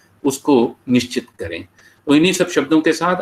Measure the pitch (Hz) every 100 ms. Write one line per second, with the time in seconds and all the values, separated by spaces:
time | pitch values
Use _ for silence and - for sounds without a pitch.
0 | _ _ 139 131 - 131 113 - - 123
1 | - 123 - - 85 82 - _ - _
2 | - 143 180 180 175 - 135 160 160 156
3 | 170 180